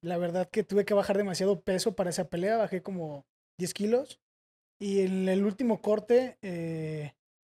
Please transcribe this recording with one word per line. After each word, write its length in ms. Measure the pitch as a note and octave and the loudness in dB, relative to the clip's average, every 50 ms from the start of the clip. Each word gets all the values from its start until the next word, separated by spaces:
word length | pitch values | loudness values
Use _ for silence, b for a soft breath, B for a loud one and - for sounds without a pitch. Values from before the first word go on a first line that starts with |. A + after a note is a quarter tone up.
la 160 | - E3+ F3+ E3+ | -6 -4 -2 -2
verdad 320 | F3 E3+ E3+ F#3 F3+ - | -2 -2 -2 -2 -4 -2
que 140 | - A3 G3 | -2 -2 -2
tuve 200 | - F#3+ G#3 G3 | 0 0 0 2
que 100 | G3+ G#3 | 4 2
bajar 220 | G3+ G3 - G3 | 2 2 2 0
demasiado 440 | G3 G#3 G3 F3 - F#3 G3+ G3+ - | 0 0 -2 -2 0 2 0 0 0
peso 340 | - - F#3 F3+ - A3+ F#3 | 0 -2 0 0 0 -2 0
para 160 | - F#3 F3 | 0 -2 -2
esa 180 | E3 - F3 - | 0 -2 -4 -4
pelea, 280 | - E3+ F3+ G#3 A3+ | -2 -2 0 2 2
bajé 260 | A3+ G#3 F#3 G3 F3+ | 2 0 0 -2 -6
como 420 | - G3+ F#3+ F3+ D#3+ D3+ D3 C#3 - _ _ _ _ _ _ - | -6 -6 -6 -6 -6 -8 -8 -12 -14 _ _ _ _ _ _ -6
diez 140 | F3+ E3 | -6 -6
kilos. 480 | - - G3+ G#3+ A3+ B3+ D4+ - - _ _ _ _ _ _ _ _ _ _ _ _ - | -4 -2 0 2 2 2 0 -4 -14 _ _ _ _ _ _ _ _ _ _ _ _ -8
Y 220 | G3+ G3+ G3 G3 | -4 0 2 2
en 260 | F#3+ F#3 F#3+ F#3+ F#3 F#3+ | 2 2 2 0 2 2
el 160 | F#3 G3 G3+ | 2 2 2
último 360 | G#3+ G3 - C4 A#3 G#3+ - | 0 0 0 0 0 0 0
corte, 560 | - G#3 G#3+ G#3+ G#3 - A#3+ B3 C4 B3+ - - | 2 0 0 0 2 4 4 4 4 2 -8 -10
eh, 720 | - F#3+ F3 E3+ E3 E3 E3 D#3+ D#3 D#3 D#3 D3+ D3 C#3+ - _ _ _ _ _ | -10 -8 -6 -6 -4 -4 -4 -4 -6 -6 -6 -6 -8 -10 -12 _ _ _ _ _